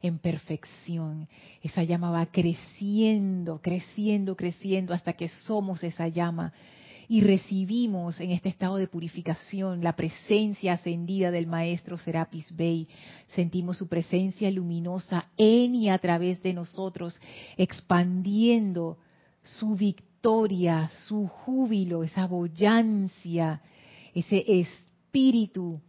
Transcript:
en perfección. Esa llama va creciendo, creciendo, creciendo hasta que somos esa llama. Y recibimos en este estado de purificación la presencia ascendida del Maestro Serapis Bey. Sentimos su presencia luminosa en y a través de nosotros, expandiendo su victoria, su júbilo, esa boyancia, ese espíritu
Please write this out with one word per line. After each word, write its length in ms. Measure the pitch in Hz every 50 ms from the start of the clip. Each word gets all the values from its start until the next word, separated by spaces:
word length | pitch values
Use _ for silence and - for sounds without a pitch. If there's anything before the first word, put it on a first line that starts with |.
en 160 | - 175 170 156
perfección. 1080 | - 175 160 151 - - 160 - - - - - - - 170 165 160 156 156 156 156 - _ - - - - _
Esa 200 | - 160 - 185
llama 280 | 165 160 175 170 175 175
va 160 | 170 165 165
creciendo, 1300 | 165 - 190 170 170 170 - - - - - 202 202 208 214 220 220 220 208 196 196 190 180 175 170 160 151
creciendo, 760 | - 185 175 180 - - - - 208 214 208 202 196 190 185
creciendo 580 | - 190 180 170 - - 196 190 190 185 175 175
hasta 180 | 175 _ 175
que 160 | 165 - 175 165
somos 560 | - - - - 220 208 196 190 185 160 175
esa 240 | 170 170 - 165 165
llama. 440 | 160 175 170 170 170 165 170 165 - - - - - - - - - - - -
Y 140 | 226 220
recibimos 960 | 196 202 196 190 - - 196 190 190 185 220 240 247 226 202 180 170 170 165 -
en 100 | 170 180
este 180 | 175 170 - 190
estado 280 | 180 _ 196 185 190
de 100 | 196 190
purificación 960 | 180 - 170 165 165 - 180 170 170 160 - - - - 196 190 190 180 175
la 140 | 170 170 160
presencia 800 | - 175 160 - - - - 214 208 220 214 202 - - 185 175
ascendida 580 | 170 - 180 170 170 170 170 190 196 185 175
del 160 | 175 170 170 165
Maestro 500 | 170 165 165 170 175 170 - - 180 170
Serapis 560 | - 170 160 165 165 - - 165 156 - 170
Bey. 340 | 160 170 170 165 165 160 - - - - - - - _ _ -
Sentimos 440 | - 175 170 - 180 175 180 180 -
su 100 | 196 165
presencia 600 | - 170 165 - - 180 190 190 185 - 214 196
luminosa 760 | 190 185 180 170 170 170 170 175 180 165 - - 180 170 - _ _
en 380 | - 220 214 226 240 247 247 247
y 140 | 240 220 202
a 100 | 190 185
través 420 | - 180 170 165 175 180 180 180
de 120 | - 185 180
nosotros, 680 | 175 170 - - - 190 190 180 - 180 170 - - - - - - - - -
expandiendo 1400 | - 185 - - - - _ 180 175 180 180 180 180 185 196 202 208 226 233 240 233 214 196 180 175 170 165 165 - _ _ _ _ _ _ _ _
su 320 | _ - - - 220 214 214
victoria, 1160 | 185 208 202 185 - - _ _ _ - 226 220 226 220 208 190 180 180 170 165 160 160 156 - - - -
su 180 | 208 214 208
júbilo, 800 | 180 - - - - 254 262 262 226 220 202 190 175 170 165 165
esa 220 | 160 - 190 185
boyancia, 1300 | 180 180 175 175 170 160 165 208 208 226 233 226 220 214 202 196 185 - - - 175 165 170 165 160 156 151 _ - _ - - - - - - - _
ese 300 | 175 165 - 202 190 -
espíritu 1300 | - 202 180 170 - - - _ _ _ _ _ _ - 277 262 262 233 233 214 190 _ 190 180 170 165 156 _